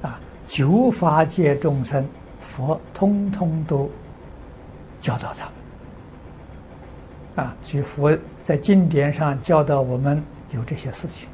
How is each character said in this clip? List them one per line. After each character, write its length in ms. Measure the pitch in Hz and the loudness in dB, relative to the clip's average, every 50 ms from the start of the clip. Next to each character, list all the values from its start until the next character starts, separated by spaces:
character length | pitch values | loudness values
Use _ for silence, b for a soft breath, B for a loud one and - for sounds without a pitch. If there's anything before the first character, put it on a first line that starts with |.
啊， 180 | - 139 117 - - - - - - | -8 -8 -10 -10 -14 -18 -18 -18 -10
九 440 | - - - 135 139 180 226 254 254 | -6 0 2 4 6 6 6 6 4
法 340 | 233 - 175 165 151 156 160 | 4 4 2 4 6 6 4
界 320 | 156 - - 170 147 143 | 4 4 2 4 4 4
众 260 | 139 - 160 143 135 | 4 2 0 2 0
生， 240 | 123 - 143 139 131 143 - - - - - - | -2 0 0 -2 -2 -2 -6 -14 -18 -18 -18 -16
佛 400 | - - - - 127 143 160 - - - | -12 -12 -8 -4 -2 -2 -2 -2 -4 -14
通 380 | - - 196 196 208 202 202 196 | -2 2 2 2 4 2 0 0
通 340 | - - 180 165 160 160 156 | 0 0 0 0 0 -2 -2
都 260 | 156 156 139 139 143 - - - - - - - - - - - - - - - - - - - - - - | 0 0 0 0 -2 -6 -12 -16 -18 -18 -18 -18 -18 -18 -18 -18 -18 -18 -18 -18 -18 -18 -18 -18 -18 -16 -4
教 160 | - - - | -4 -2 -2
导 160 | - - - | -2 -6 -8
他 140 | - - - | -10 -10 -12
们。 80 | - - - - - - - - - - - - - - - - - - - - - - - - - - - - - - - - - - - - - - - 135 | -14 -14 -16 -18 -18 -18 -18 -18 -18 -18 -18 -18 -18 -18 -18 -18 -18 -18 -18 -18 -18 -18 -18 -18 -18 -18 -18 -18 -18 -18 -18 -18 -18 -18 -18 -18 -8 -6 -4 -4
啊， 100 | 123 - - - | -4 -6 -10 -12
所 160 | - - 143 | -4 -2 -2
以 20 | |
佛 320 | 139 - - 147 139 151 156 160 - - - - | -2 -2 -2 2 4 4 4 2 0 -10 -16 -10
在 120 | - - 160 | -2 0 0
经 320 | 143 - - 202 190 180 | 2 4 6 6 6 6
典 240 | 165 165 147 - 147 | 6 4 4 2 2
上 300 | 147 - 156 147 143 135 | 2 2 0 0 0 -2
教 240 | - - 170 156 147 | 2 4 4 4 6
导 160 | 135 143 139 | 4 4 2
我 160 | 131 123 127 | 2 0 0
们 260 | 123 135 143 143 156 151 - - - - - | 0 2 2 2 0 -2 -6 -14 -18 -14 -8
有 120 | - 120 | -6 -6
这 140 | 117 - 151 | -4 -4 -6
些 160 | - - 131 | -6 -6 -8
事 160 | - - - 165 | -8 -8 -8 -10
情 180 | - - - - | -10 -12 -16 -16